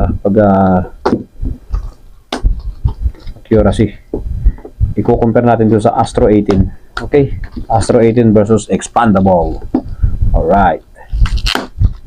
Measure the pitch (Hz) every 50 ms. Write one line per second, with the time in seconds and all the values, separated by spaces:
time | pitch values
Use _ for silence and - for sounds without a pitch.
0 | 95 - - - - 101 98 107 104 101 95 95 95 92 92 92 87 - - -
1 | - - - - - - - - - - - - - - - - - - - -
2 | - - - - - - - - - - - - - - - - - - - -
3 | - - - - - - - - - - 113 107 104 101 98 - 110 101 - -
4 | - - - - - - - - - - - - - - - - - - - -
5 | - - 120 113 120 117 107 123 117 120 117 110 113 107 113 107 101 113 - 127
6 | 120 - - - 123 104 107 104 101 - 98 95 - - - - - - - -
7 | - - - 143 139 - - - - - - - - - 113 110 101 - 117 120
8 | 113 113 110 123 117 113 104 107 101 101 110 107 - - 98 95 - - - 117
9 | 117 120 196 - 190 190 185 175 165 160 156 - - - - - - - - -
10 | - - - - - - - - - 160 170 101 98 87 78 - - _ - -
11 | - - - - - - - - - - - - - - - - - - - -
12 | -